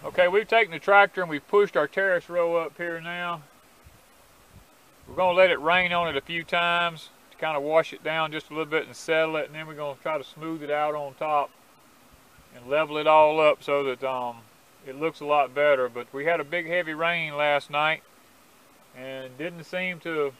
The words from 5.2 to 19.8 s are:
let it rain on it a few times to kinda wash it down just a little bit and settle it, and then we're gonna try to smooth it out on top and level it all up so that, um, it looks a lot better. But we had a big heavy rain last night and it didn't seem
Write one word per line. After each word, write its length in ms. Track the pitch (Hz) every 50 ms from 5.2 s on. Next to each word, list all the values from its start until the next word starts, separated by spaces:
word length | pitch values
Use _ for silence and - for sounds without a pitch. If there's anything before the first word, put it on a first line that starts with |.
| 185 185 175 185
let 120 | 190 180
it 100 | 160 123
rain 320 | 143 160 175 185 180 175
on 160 | 175 175 175 165
it 80 | 147
a 40 | 139
few 220 | - - 170 170
times 680 | 160 - 180 175 170 175 170 175 170 170 165 156 - - - - - _
to 60 | -
kinda 240 | - 160 160 156 143
wash 320 | 139 151 156 165 156 -
it 100 | - -
down 300 | - 156 156 160 160 156
just 180 | 156 156 - -
a 20 |
little 140 | 151 156 160
bit 180 | 147 151 156 -
and 120 | 120 120
settle 400 | - - - 160 160 160 160 160
it, 100 | 156 139
and 80 | - 147
then 140 | 156 156 156
we're 60 | 156
gonna 220 | 147 151 143 135 -
try 160 | - 165 156 147
to 60 | 131
smooth 360 | - - 151 156 160 160 156
it 120 | 147 143
out 240 | 147 147 151 151 151
on 180 | 151 143 139 131
top 360 | - 156 151 151 147 135 - - _ _ _ _ _ _ _ _ _ _ - - _ _ _ _ - - _
and 160 | - 123 120 127
level 280 | 139 151 160 147 147 151
it 80 | 151
all 320 | 156 156 156 156 151 156 160
up 240 | 156 151 143 -
so 220 | - - 143 143 139
that, 180 | 135 127 120
um, 360 | 135 131 131 127 123 123 117 117 113 - _ _ _ _ _ _ -
it 140 | 139 131 139
looks 220 | 156 160 156 -
a 40 | 151
lot 300 | 147 147 147 139 123 127
better. 340 | 143 147 147 143 131 127 123
But 200 | 117 120 117 -
we 120 | - 139 143
had 160 | 165 175 160
a 40 | 143
big 220 | 139 165 175 170
heavy 280 | 160 170 180 170 156 156
rain 420 | 151 165 170 170 170 160 156 147
last 340 | 147 151 147 147 139 - -
night 320 | 147 147 151 156 160 156 - - - - _ _ _ - - _ _ _ - - - _ _ _ -
and 300 | 127 127 135 135 135 131
it 120 | 127 127 131
didn't 260 | 156 180 175 170 156
seem 360 | - - 180